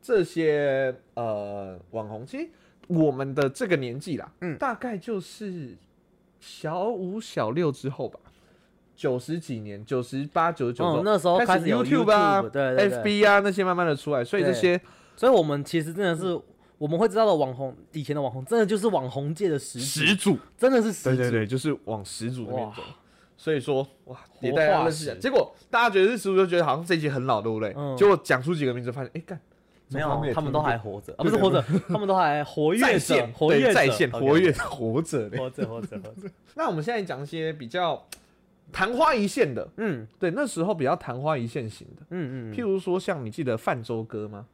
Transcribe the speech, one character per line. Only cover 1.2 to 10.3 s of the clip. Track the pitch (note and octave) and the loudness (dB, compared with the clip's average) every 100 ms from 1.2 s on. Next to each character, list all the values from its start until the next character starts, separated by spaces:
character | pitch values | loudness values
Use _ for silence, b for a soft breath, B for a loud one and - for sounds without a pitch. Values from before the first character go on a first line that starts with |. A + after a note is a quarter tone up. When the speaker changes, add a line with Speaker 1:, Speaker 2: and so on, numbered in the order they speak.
| A#2 G#2 G2+ G2+ G2 F2+ F2+ | -4 -4 -6 -10 -10 -14 -10
Speaker 1:
网 | A2+ G#2+ | -10 -8
红， | G#2+ C3 | -10 -12
其 | C4 | -10
实 | E4 b b b - | -12 b b b -4
我 | E3+ D#3 | 2 2
们 | C3 C3+ | 0 -4
的 | C3+ C3+ | 0 -2
这 | - A#3 | -2 -2
个 | E3 | -2
年 | B2+ A#2+ | -2 -8
纪 | F#3 C#3 | -8 -8
啦， | - _ | -8 _
Speaker 2:
嗯。 | F3+ D3 | -8 -4
Speaker 1:
大 | C#4 A3+ | -4 -4
概 | B3+ G#3 | -8 -8
就 | G3 G#3 | -6 -8
是 | - - G#3 F3+ C3 F2+ _ _ _ _ _ _ | -8 -14 -12 -10 -12 -16 _ _ _ _ _ _
小 | - - D#3 F3 G3+ | -20 -10 -6 -4 -4
五、 | A3 F#3 G#3 | -4 -6 -8
小 | - - A2 | -8 -4 -2
六 | C#3+ E3 | 0 -2
之 | C3+ C3+ | -2 -8
后 | - C3 | -6 -8
吧， | - - b b b b b _ _ | -10 -20 b b b b b _ _
九 | D3 B2+ | -2 -2
十 | B2 E3+ | -4 -8
几 | - A#2+ | -6 -10
年、 | G#2 G2+ A2 | -8 -14 -4
九 | C3 | -4
十 | B2 C3+ D3 | -4 -6 -4